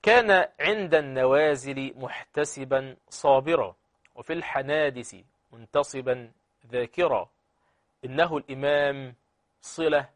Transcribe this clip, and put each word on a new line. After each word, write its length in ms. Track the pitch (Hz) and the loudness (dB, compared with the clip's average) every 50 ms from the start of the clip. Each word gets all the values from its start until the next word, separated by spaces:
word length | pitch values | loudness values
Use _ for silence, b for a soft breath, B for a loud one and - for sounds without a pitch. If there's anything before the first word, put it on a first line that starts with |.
| - | 6
كان 440 | 208 226 247 233 214 196 185 160 - _ - | 6 6 6 6 6 6 4 4 2 _ -4
عند 360 | 143 175 214 214 196 165 156 | -2 -2 0 -2 0 2 2
النوازل 960 | 156 147 135 131 131 131 131 135 147 156 151 147 131 127 139 135 135 135 135 - | 2 2 0 -2 0 2 4 4 4 4 4 0 0 -4 -8 -8 -8 -8 -10 -10
محتسبا 960 | 135 131 - - - - _ _ 151 147 - - 139 135 131 139 135 135 135 - _ _ _ | -12 -14 -12 -12 -14 -16 _ _ -4 -4 -4 -6 -12 -4 -2 -2 -2 -2 -4 -16 _ _ _
صابرا، 640 | - - - 147 135 131 135 156 170 151 113 92 - _ _ _ _ _ _ _ _ | -16 -2 2 4 4 4 4 2 0 0 0 -4 -8 _ _ _ _ _ _ _ _
وفي 180 | - 110 - 160 | -20 -10 -8 -8
الحنادس 840 | 170 156 - - 139 135 135 147 156 151 143 131 123 110 - - 92 90 _ _ _ _ _ | -8 -8 -6 -6 -6 -4 -2 -2 0 0 -2 -2 -6 -14 -14 -18 -20 _ _ _ _ _ _
منتصبا 800 | - 117 113 _ - 147 143 - - 135 127 127 123 127 120 113 _ _ _ _ _ _ _ 120 | -20 -20 -20 _ 0 0 0 0 -6 -6 -4 -4 -4 -4 -6 -18 _ _ _ _ _ _ _ _
ذاكرا. 580 | 120 123 120 117 _ - 175 160 127 101 87 _ _ _ _ _ _ _ _ _ _ _ _ _ _ _ - | -4 -4 -4 -4 _ 0 0 2 2 -2 -2 _ _ _ _ _ _ _ _ _ _ _ _ _ _ _ -16
إنه 320 | 127 131 147 170 170 160 | -8 0 0 0 0 0
الإمام 760 | 147 - - 135 135 139 143 147 143 143 143 139 139 135 127 123 _ _ _ _ _ _ _ _ _ | -6 -8 -8 -10 -4 0 0 2 2 2 0 -2 -4 -10 -14 -16 _ _ _ _ _ _ _ _ _
صلة 480 | _ - - - 165 156 151 143 131 - _ | _ -18 -8 -2 0 2 2 0 -2 -4 _